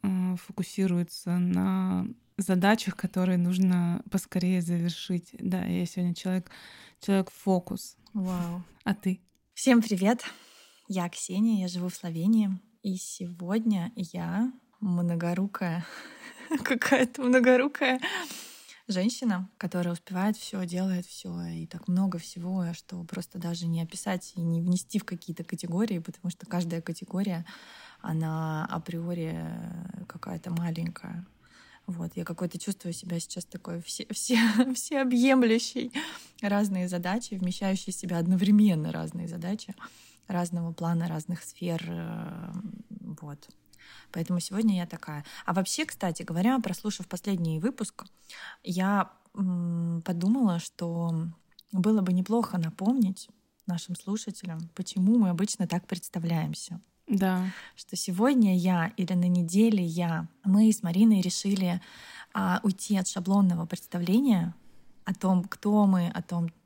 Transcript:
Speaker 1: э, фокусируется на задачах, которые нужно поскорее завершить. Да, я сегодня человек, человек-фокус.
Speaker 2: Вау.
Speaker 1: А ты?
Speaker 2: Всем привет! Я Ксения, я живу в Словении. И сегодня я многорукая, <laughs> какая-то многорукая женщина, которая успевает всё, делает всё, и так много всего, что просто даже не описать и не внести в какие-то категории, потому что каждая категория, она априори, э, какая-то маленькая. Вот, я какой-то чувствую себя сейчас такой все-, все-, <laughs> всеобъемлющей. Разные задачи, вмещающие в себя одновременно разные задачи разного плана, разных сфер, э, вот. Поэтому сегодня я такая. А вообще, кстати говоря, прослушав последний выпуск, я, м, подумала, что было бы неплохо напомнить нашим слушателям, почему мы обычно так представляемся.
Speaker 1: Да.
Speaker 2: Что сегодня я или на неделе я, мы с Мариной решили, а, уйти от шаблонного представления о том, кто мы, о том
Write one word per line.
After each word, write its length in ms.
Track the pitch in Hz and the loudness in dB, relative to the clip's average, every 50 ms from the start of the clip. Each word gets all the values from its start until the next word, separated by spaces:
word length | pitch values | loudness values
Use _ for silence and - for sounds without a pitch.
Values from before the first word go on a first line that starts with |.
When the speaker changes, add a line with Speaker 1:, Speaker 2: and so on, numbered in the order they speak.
Speaker 1:
э, 340 | - 196 190 185 185 185 180 | 0 0 0 2 0 0 -2
фокусируется 1000 | 175 - - 180 - 180 - - - 190 185 175 175 175 - - - - 180 175 180 | -4 -6 -10 -6 -6 -6 -6 -2 0 0 2 2 2 0 -2 -6 -10 -4 -2 0 0
на 680 | 180 180 180 180 185 190 190 190 185 185 185 180 180 - - _ _ _ _ | 2 2 2 2 2 2 2 2 0 0 0 0 -2 -4 -6 _ _ _ _
задачах, 600 | - 190 - 185 180 180 202 220 226 - 196 - | -4 0 2 2 4 6 4 4 4 2 -4 -4
которые 420 | - - 185 - 185 185 190 185 175 | -4 -6 -2 0 0 2 2 4 2
нужно 640 | 175 175 185 180 190 185 180 180 175 170 170 - - - | 2 2 2 4 4 4 4 4 2 0 0 -2 -4 -2
поскорее 500 | - 190 - _ - 180 175 180 185 180 | -4 -4 -4 _ -2 0 2 2 2 2
завершить. 720 | 170 170 175 170 170 175 160 - - - 185 175 175 - - - | 2 0 0 0 0 -2 -4 -6 -4 -4 -4 -4 -4 -8 -14 -6
Да, 260 | - 190 180 185 180 | -4 -2 -2 0 0
я 220 | 180 175 180 180 | -2 0 -2 -2
сегодня 280 | 170 - 185 180 175 175 | -4 -2 -2 -2 -2 -2
человек, 360 | - - 185 185 185 175 - - - - - - - - - _ _ | -4 -4 -2 -2 -2 -4 -6 -18 -20 -20 -20 -20 -20 -20 -20 _ _
человек-фокус. 960 | - - 196 190 185 - - - - 196 190 180 180 - - 190 - - - _ _ _ | 0 2 2 2 2 0 -8 -6 0 2 2 2 0 -4 -8 -8 -8 -14 -18 _ _ _
Speaker 2:
Вау. 500 | - 208 185 180 180 180 175 170 170 180 175 - - _ | -6 -4 -4 -2 -2 -2 -4 -4 -6 -8 -10 -14 -20 _
Speaker 1:
А 120 | _ 208 202 | _ -4 -4
ты? 260 | - - 190 185 - _ _ _ _ _ _ _ | -2 -2 -4 -4 -4 _ _ _ _ _ _ _
Speaker 2:
Всем 260 | - - 269 247 233 | 0 4 6 6 6
привет! 420 | 220 - 208 180 190 208 247 240 - - - - - - - - - _ _ _ _ _ | 6 4 0 2 2 2 2 2 -2 -12 -14 -16 -20 -20 -20 -20 -20 _ _ _ _ _
Я 200 | 196 185 175 175 | -4 -4 -2 -4
Ксения, 540 | - - - - 180 190 220 226 220 196 | -6 -8 -10 -4 0 2 2 4 4 2
я 60 | 185 180 | 0 -2
живу 200 | 175 180 175 180 | -4 -4 -4 -4
в 60 | 175 | -6
Словении. 560 | - - 175 165 165 165 202 226 220 208 196 190 185 _ _ _ _ | -6 -8 -6 -4 0 2 4 4 4 4 2 0 -4 _ _ _ _
И 140 | - 202 185 | -6 -4 -4
сегодня 960 | 185 - - - - 190 175 175 170 180 175 202 226 220 233 208 185 170 - - | -4 -6 -12 -12 -10 -10 -12 -10 -10 -6 -2 -2 0 2 2 2 2 0 -4 -6
я 560 | - 180 160 - 175 165 170 175 196 233 262 254 - _ _ _ _ | -8 -8 -6 -6 -6 -6 -2 0 0 0 -2 -2 -8 _ _ _ _
многорукая, 1040 | 208 190 175 175 175 170 170 165 170 170 175 185 190 202 - - 190 175 165 170 170 - - - - - - - - - - - - - | -2 0 0 2 2 0 0 0 0 -2 0 0 -2 -4 -4 -4 -4 -4 -2 -4 -6 -8 -14 -16 -18 -18 -20 -20 -20 -20 -18 -18 -6 -4
<laughs> 80 | 320 269 - | -4 -4 0
какая-то 580 | - 269 247 - - 277 254 262 247 - - | 0 0 0 4 4 4 4 4 2 0 -2
многорукая 800 | 262 247 247 254 240 254 254 247 262 294 285 - 285 254 254 262 302 339 392 381 339 - - - - - - - - - - - _ - | 2 6 6 6 8 8 8 8 6 2 0 0 0 2 2 0 -2 -4 -6 -6 -8 -8 -12 -14 -14 -16 -18 -20 -20 -20 -20 -20 _ -4
женщина, 600 | 202 180 185 233 240 - 262 233 190 180 185 - _ | -2 0 2 0 0 0 0 0 0 0 -2 -8 _
которая 380 | _ - 175 - 180 175 175 170 | _ -8 -4 -2 0 0 0 -2
успевает 420 | 165 _ - 185 180 190 214 214 | -4 _ -6 -4 0 0 0 0
всё, 260 | - - - - 190 185 | -2 -6 -8 -6 -6 -4
делает 400 | 170 170 185 190 190 185 180 180 | -4 -2 -2 0 0 0 -2 -4
всё, 340 | - - - - 185 170 175 170 | -8 -14 -14 -12 -10 -8 -6 -6
и 200 | 170 165 165 165 | -6 -6 -8 -10
так 220 | 165 - 170 - - | -10 -12 -10 -2 0
много 300 | 180 185 190 190 175 170 | 2 2 2 2 0 -4
всего, 480 | 165 - - 180 170 180 185 190 175 170 170 | -10 -12 -12 -8 -6 -4 -2 -2 -2 -4 -6
что 280 | - - - 190 175 170 | -8 -12 -12 -12 -12 -10
просто 340 | 165 - 185 175 - - 180 | -8 -10 -10 -10 -10 -10 -8
даже 280 | 170 170 170 175 175 | -6 -6 -4 -4 -2
не 140 | 165 165 165 | -2 -2 -2
описать 540 | 165 165 - - - 202 185 180 - - - | -4 -6 -8 -8 -4 -4 -4 -4 -6 -10 -8
и 60 | 180 | -4
не 180 | 165 165 165 165 | -2 0 0 0
внести 380 | 165 180 180 185 - _ - 208 | 2 2 0 0 0 _ -4 -4
в 60 | 185 | -4
какие-то 360 | - 185 170 - - 165 - 170 | -4 -10 -10 -8 -12 -10 -10 -8
категории, 560 | - - 165 - 170 170 180 226 226 202 170 | -10 -8 -8 -6 -4 -2 0 0 0 -2 -4
потому 300 | 165 - - - - 175 | -6 -8 -14 -6 -8 -8
что 140 | - _ - | -8 _ -10
каждая 380 | - 185 175 175 170 165 165 | -4 -4 -2 -2 -2 -4 -6
категория, 640 | 165 - 165 - 190 - - 180 196 196 175 165 170 - - - - - - - - - - _ | -6 -8 -10 -10 -10 -6 -4 -2 -2 -2 -2 -4 -6 -10 -14 -20 -20 -20 -20 -20 -20 -20 -20 _
она 640 | - - 160 160 160 160 160 160 160 156 156 156 156 | -6 -4 -2 -2 0 0 -2 -2 -2 -2 -2 -4 -4
априори, 720 | - - 170 160 - 170 165 165 170 175 175 160 160 165 165 | -4 -6 -6 -6 -6 -8 -6 -4 -4 -4 -4 -4 -4 -4 -6
э, 640 | 165 160 170 175 170 170 175 170 175 185 - - 180 | -6 -6 -8 -8 -10 -10 -10 -10 -10 -12 -12 -12 -14
какая-то 440 | - - - - 196 185 165 - 180 | -14 -14 -12 -10 -10 -10 -8 -6 -4
маленькая. 720 | 170 165 170 170 165 165 165 170 170 - - - 175 170 180 - _ _ _ _ - - - - - - _ | -4 -2 -2 -2 -2 -4 -6 -6 -8 -10 -12 -10 -10 -10 -12 -14 _ _ _ _ -20 -20 -20 -20 -20 -16 _
Вот, 260 | - 180 170 170 170 - | -10 -8 -6 -8 -8 -6
я 100 | 180 170 | -8 -8
какой-то 320 | - 175 - 180 170 - 175 | -8 -6 -6 -6 -6 -6 -8
чувствую 340 | - - 190 _ - 175 | -8 -8 -8 _ -8 -10
себя 260 | 165 - - 180 170 170 | -10 -8 -8 -6 -6 -6
сейчас 260 | - - - 180 - | -6 -8 -10 -12 -12
такой 340 | _ - 185 _ - 170 170 | _ -14 -14 _ -8 -10 -8
все-, 260 | 170 - - - - - | -8 -10 -10 -10 -8 -8
все-, 260 | 214 - - - 254 226 | -8 -6 -2 2 4 4
<laughs> 360 | 226 226 208 220 247 269 254 | 4 4 6 4 4 4 2
всеобъемлющей. 1160 | - - - 311 277 269 254 247 240 247 269 269 262 247 226 220 233 - - - - - 247 - 285 320 - - - - - _ - | -6 -6 -2 0 0 2 4 4 4 6 6 8 6 6 6 4 4 2 -2 -4 -6 -6 -4 -6 -8 -8 -8 -12 -16 -18 -20 _ -6
Разные 440 | 226 202 202 202 208 202 196 185 180 | -2 0 2 2 2 2 2 0 -2
задачи, 460 | 180 180 175 170 175 196 240 240 - 208 | -2 -2 -2 -2 -2 -2 -2 -4 -6 -6
вмещающие 580 | 185 185 180 180 - 202 190 190 190 - 202 185 | -4 -2 -2 -2 0 0 0 0 0 -2 -6 -8
в 20 | |
себя 220 | - - 175 175 170 | -8 -4 -2 0 0
одновременно 760 | 165 175 190 180 202 196 208 208 214 208 175 156 151 160 | 2 4 4 4 6 8 8 8 8 8 6 4 0 -2
разные 340 | - 160 160 160 - 175 170 165 | -4 -4 -6 -6 -6 -6 -8 -6
задачи 460 | 165 170 165 180 208 214 - - 202 - - - - - - - - _ _ - | -8 -6 -6 -6 -6 -6 -8 -14 -16 -16 -18 -20 -20 -20 -20 -20 -20 _ _ -4
разного 440 | 190 175 175 175 175 170 170 170 160 | -2 -2 -2 -2 -2 -4 -4 -4 -4
плана, 340 | - 165 165 170 165 165 170 | -4 -2 0 0 0 0 -2
разных 340 | 165 156 156 - 175 - | -4 -4 -4 -6 -8 -8
сфер, 400 | - - - - 180 175 165 165 170 165 | -8 -16 -12 -6 -4 -4 -4 -4 -4 -6
э, 640 | 170 170 165 165 - - - - - - - - - - - - - - - _ - - - - 160 - | -8 -6 -6 -8 -8 -8 -8 -10 -10 -10 -12 -10 -10 -10 -10 -10 -12 -12 -14 _ -16 -14 -12 -12 -12 -12
вот. 280 | - 147 143 147 - - - _ _ _ - - - - - - - _ | -12 -14 -14 -14 -18 -20 -20 _ _ _ -20 -20 -20 -20 -20 -20 -20 _
Поэтому 280 | - 175 165 - 180 175 | -6 -6 -2 -2 -2 -2
сегодня 360 | - - 190 202 226 220 190 | -2 -4 -2 0 2 2 2
я 100 | 180 175 | 2 0
такая. 380 | 170 - 165 - - 151 147 147 - - - - | -4 -8 -12 -10 -10 -10 -10 -10 -12 -18 -8 -4
А 80 | - | 0
вообще, 320 | 175 190 190 - - - 320 | 0 0 0 0 -2 -4 -4
кстати 380 | - - - - 180 160 - | -4 -4 -4 -2 -2 -2 -4
говоря, 360 | 170 - 165 170 185 233 262 262 | -6 -4 -2 2 4 4 4 4
прослушав 460 | 220 185 180 - - 208 196 - 185 - | 0 -2 -4 -2 -4 -4 -4 -4 -8 -8
последний 500 | - 180 - 208 196 175 170 160 160 156 | -8 -6 -2 -2 0 0 0 0 0 0
выпуск, 460 | 165 - - - 214 - _ - - - _ _ _ - - - - - - _ | 0 -2 -2 -2 -6 -8 _ -14 -18 -20 _ _ _ -20 -18 -16 -16 -16 -18 _
я, 480 | _ - 180 180 185 196 208 202 185 - - _ _ _ _ | _ -4 -2 0 2 2 2 2 0 -2 -6 _ _ _ _
м, 640 | 202 196 185 180 175 175 175 170 170 170 170 170 170 165 | -2 -2 0 0 0 0 0 0 0 0 -2 -2 -2 -2
подумала, 540 | - 180 170 175 196 233 277 254 202 175 170 | -4 -2 0 2 2 4 4 4 2 2 0
что 640 | - - _ - 175 170 165 170 170 165 165 160 165 165 165 _ _ _ _ - _ _ | -4 -8 _ -8 -6 -4 -2 -2 -2 -2 -2 -2 -4 -4 -8 _ _ _ _ -20 _ _
было 280 | - 185 175 214 220 214 | 0 2 4 4 4 4
бы 120 | 185 185 180 | 4 4 2
неплохо 420 | 180 185 190 220 240 226 - - | 2 2 2 2 0 2 0 -2
напомнить 720 | 180 165 160 - - 185 214 254 277 220 190 190 - - - _ _ _ _ _ _ _ | -2 -2 -2 -4 0 0 2 4 4 2 2 0 -4 -12 -20 _ _ _ _ _ _ _
нашим 280 | - 175 170 - - 180 | -4 -4 -4 -4 -6 -8
слушателям, 760 | - - 190 202 220 - 214 190 - - 180 160 160 165 165 _ | -8 -6 -6 -6 -6 -6 -10 -10 -10 -10 -8 -8 -8 -10 -10 _
почему 440 | - 185 - - 190 180 196 233 247 | -10 -8 -6 -2 2 4 4 6 6
мы 100 | 208 185 | 4 4
обычно 380 | 175 165 196 214 - - 185 | 2 0 0 -2 0 -4 -2
так 200 | 165 - 180 - | -2 -2 -4 -4
представляемся. 920 | - 196 175 - - - 180 165 170 165 160 156 151 156 - - - 175 175 _ _ _ _ _ | -4 -8 -8 -8 -8 -6 -4 -2 0 0 0 0 -2 -6 -8 -10 -12 -12 -14 _ _ _ _ _
Speaker 1:
Да. 380 | - 240 196 190 190 185 185 185 185 180 - - - _ | -2 0 2 2 2 2 0 -2 -4 -6 -8 -16 -20 _
Speaker 2:
Что 180 | - - _ - | -20 -16 _ -8
сегодня 600 | 185 - - 180 180 220 269 285 254 220 196 185 | -8 -4 -4 0 2 4 4 6 6 6 6 6
я 360 | 180 170 185 180 175 165 - - | 4 4 4 2 2 0 -2 -2
или 160 | - 185 160 | -4 -2 0
на 160 | 185 175 175 180 | 2 2 4 4
неделе 560 | 175 180 170 165 175 202 226 233 214 196 175 | 4 4 2 4 4 4 6 6 4 2 0
я, 420 | 165 160 175 175 165 165 165 170 165 _ _ - | 0 -2 -2 0 0 0 -2 -4 -6 _ _ 0
мы 280 | 202 190 208 220 220 | 4 6 8 8 8
с 100 | 208 - | 6 4
Мариной 380 | - 170 170 185 220 226 214 190 | 0 0 4 6 8 8 8 6
решили, 600 | 175 180 - - - 196 202 190 190 175 175 180 - - - - - - - - - _ | 4 0 -2 -2 0 0 0 2 2 0 0 -2 -6 -10 -20 -20 -20 -20 -18 -20 -20 _
а, 280 | _ 202 190 180 180 - | _ -2 0 2 0 2
уйти 340 | - 208 185 - - - 208 | 2 0 0 0 0 0 0
от 120 | 190 185 - | 2 2 0
шаблонного 580 | - 196 180 190 196 202 202 185 175 170 165 | -4 -4 0 4 6 6 6 6 4 2 -2
представления 880 | 165 - - - - - 175 175 175 190 233 285 277 214 175 170 170 170 - _ - - - - - - - - | -4 -6 -8 -8 -8 -4 -4 2 4 4 6 6 6 4 4 4 0 -4 -10 _ -20 -20 -20 -20 -20 -20 -12 -6
о 80 | - | -6
том, 320 | 185 - - 185 185 180 175 | -4 0 2 4 4 4 2
кто 400 | - - - - 208 208 208 208 | 0 -8 -4 0 4 6 6 6
мы, 220 | 196 185 180 170 175 | 6 6 4 2 0
о 140 | - 170 | -2 -6
том 260 | 170 - 175 170 170 165 - _ _ | -8 -4 -4 -2 -2 -4 -6 _ _